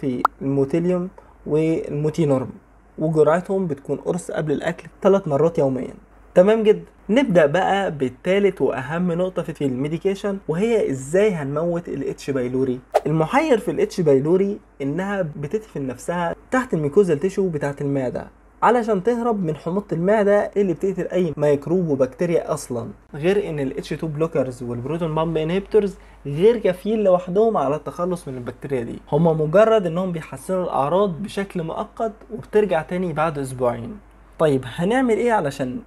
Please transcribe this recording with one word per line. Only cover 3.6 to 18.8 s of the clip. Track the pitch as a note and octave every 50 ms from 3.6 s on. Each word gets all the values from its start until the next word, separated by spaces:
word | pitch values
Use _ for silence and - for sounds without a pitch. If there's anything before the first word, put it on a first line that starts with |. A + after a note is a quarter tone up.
| F#3+
بتكون | E3 C#3 - - - C#3
قرص | - - E3+ E3+ F3 - -
قبل | - E3+ D#3 D3+
الاكل | C#3 - - E3 E3+ - - - - -
ثلاث | - F#3 G3 G3 F#3+ D#3
مرات | C#3+ C#3 D#3 E3 E3+ -
يوميا. | C#3+ C3+ C3 B2 B2+ - - - - _ - - - - -
تمام | F3 F#3 G#3 A3 A3+
جدا. | G#3+ G#3+ G3+ E3+ E3 - _ - - -
نبدأ | G#3 C#4 C#4 A3+ F3 F3 D#3
بقى | C#3 D3+ F#3 F#3 E3+ F#3+ G3 G3 F#3
بالتالت | E3 C3+ C3+ B2+ A#2+ - - F3+ F#3+ G3+ G3+ F#3+ F3+ -
وأهم | C#3 - - B2+ B2 C3+ D#3+ E3+ F3+ F3+
نقطة | E3 E3+ F#3 F#3 F#3 F3+
في | D#3 - D3+ - D3
الميديكيشن، | C3+ B2 B2 C#3 D3+ E3 D#3+ - F#3+ G3 G3 - G3+ G3 G3 - -
وهي | D#3 F3 G#3+ A#3 A#3 G#3 - -
إزاي | C3+ C3 C3+ C#3 E3 F#3+ G#3 A3
هنموت | F#3+ D#3+ C#3 C3+ C#3+ D3+ E3+ F3 E3+ E3+ E3+ -
ال | - C#3+ C3+ -
اتش | - - - -
بايلوري. | C3+ C3 B2 B2 B2+ C3 C3 B2+ B2 C3 - _ - - -
المحير | D#3 D#3 D#3+ D#3 D#3 - C#4 D#4+ D#4 B3+ G#3+
في | - F3
ال | D3+ F#3+
اتش | A3 G#3+ - -
بايلوري | E3+ D3+ C#3 C3+ D3 D#3 F3+ F#3 G3 G3 G#3 G#3+ - _ _ -
إنها | C#3 C#3 D3 F3+ F#3+ G3+ G3+ G3 F3+ D3+ D3
بتدفن | D3 C#3+ C#3+ - A3 G#3+ - - D#3+ C3+
نفسها | B2+ A#2+ - - - E3+ F3 F3 E3+ - - - -
تحت | - C4 B3 - G3+
الميكوزال | E3 D3+ C#3 D3 G#3 G3+ F3 D#3 C#3
تيشو | F3+ F#3+ F#3 G#3 F#3+ F#3
بتاعت | D#3+ C#3+ C#3+ C#3+ C#3 -
المعدة | D3 C#3+ C#3 C3+ C3 B2 - - - - - _ _ _ _ _
علشان | - G3 A#3+ B3